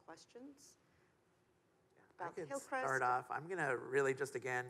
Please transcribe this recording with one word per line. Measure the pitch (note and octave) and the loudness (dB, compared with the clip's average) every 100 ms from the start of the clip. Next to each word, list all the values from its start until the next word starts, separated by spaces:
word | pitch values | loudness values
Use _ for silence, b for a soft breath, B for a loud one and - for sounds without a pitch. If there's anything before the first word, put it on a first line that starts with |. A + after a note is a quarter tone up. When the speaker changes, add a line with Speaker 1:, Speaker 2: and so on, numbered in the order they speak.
| - | -18
Speaker 1:
questions | D#3+ - A#3+ C#4 C#4+ - - b b b b _ _ _ _ _ _ _ _ - - | -18 -18 -18 -18 -18 -20 -20 b b b b _ _ _ _ _ _ _ _ -20 -10
Speaker 2:
I | |
Speaker 1:
about | E3+ F#3+ | -8 -6
Speaker 2:
can | D#3 | -6
Speaker 1:
Hillcrest. | C#4 - C#4 | -6 -2 0
Speaker 2:
start | C#3 C3 | 2 4
off. | B2 B2+ - | 4 2 0
I'm | - D#3+ | -6 -4
gonna | F#3 C#3+ A#2+ | 0 2 0
really | A#2+ C3+ C3+ | 2 4 4
just, | C3+ C3+ B2+ | 2 -2 -4
again, | B2+ B2+ | -2 -2